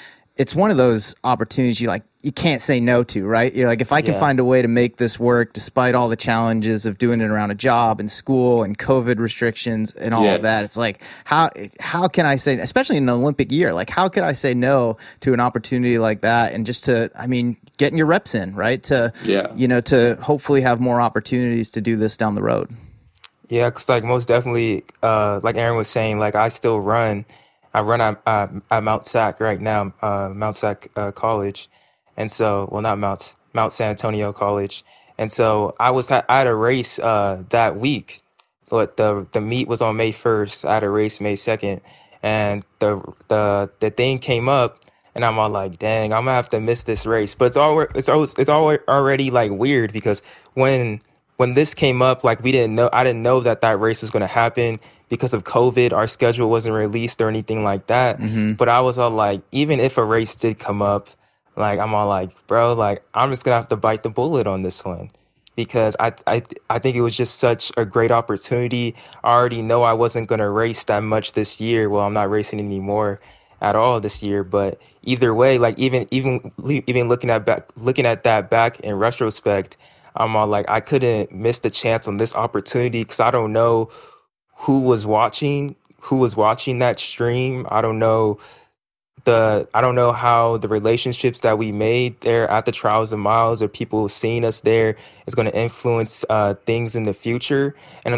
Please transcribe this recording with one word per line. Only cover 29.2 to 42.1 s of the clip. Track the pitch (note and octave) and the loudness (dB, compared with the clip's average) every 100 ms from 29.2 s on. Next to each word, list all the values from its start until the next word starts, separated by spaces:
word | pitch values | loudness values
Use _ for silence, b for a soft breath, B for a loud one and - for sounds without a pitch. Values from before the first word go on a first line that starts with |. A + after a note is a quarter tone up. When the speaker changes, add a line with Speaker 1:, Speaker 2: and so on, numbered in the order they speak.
| G#2+ - | 0 0
Speaker 2:
right | A2 G2 | -2 -2
now, | G#2+ G#2+ G2 - | -2 -2 -4 -6
uh, | G#2+ G2+ F#2+ | -4 -4 -4
Mount | G2 G#2+ G#2 | -6 -6 -4
Sac, | G#2+ G2+ - - | -4 -6 -10 -8
uh, | G2+ | -8
College. | - A2 A2 G2+ G2 - _ _ _ _ - | -4 -2 -2 -4 -8 -16 _ _ _ _ -10
And | G#2+ | -6
so, | - A2 G2+ G2 | -2 0 0 -4
well, | G#2 | -4
not | A2 G2+ | -4 -2
Mount, | G2+ G2 - - _ | -4 -6 -10 -20 _
Mount | A#2 A2 | -2 -2
San | - G#2+ | -2 -4
Antonio | G#2 A2+ G#2+ G#2 | -4 -4 -4 -4
College. | G2+ G2+ G2+ G2 - - b b b | -4 -2 -2 -4 -8 -20 b b b
And | A2 | -6
so | - A2+ G#2+ G2+ - | 0 2 2 -2 0
I | A#2+ | 0
was, | B2+ A#2+ | 0 0
ha-, | C3 - | 0 2
I | C3 | 2
had | C3 | 2
a | A2 | 2
race, | A#2 C3 A#2+ - | 0 0 -2 -4
uh, | A#2 G#2+ G2+ F#2 F2+ | 0 0 0 -4 -2
that | A#2 A2+ G2 | 0 2 0
week. | C3 B2 - - _ _ _ _ - | -2 -4 -8 -20 _ _ _ _ -4
But | A2+ G#2 - | -2 0 0
the, | G#2+ G#2 F2+ | 0 0 -4
the | A2+ | -4
meet | G#2+ B2 - | -2 -4 -2
was | A#2 | -2
on | A#2 A2 | -2 0
May | A2+ | -2
first. | G#2 A#2+ A2 G2+ - D2+ | -2 0 0 -2 -4 -2
I | |
had | G#2+ | 0
a | G#2 | 0
race | G#2 G#2+ - | 0 0 -2
May | G#2 G2+ | -4 -4
second. | - A2+ G2+ F#2 - b b | -4 -4 -4 -8 -12 b b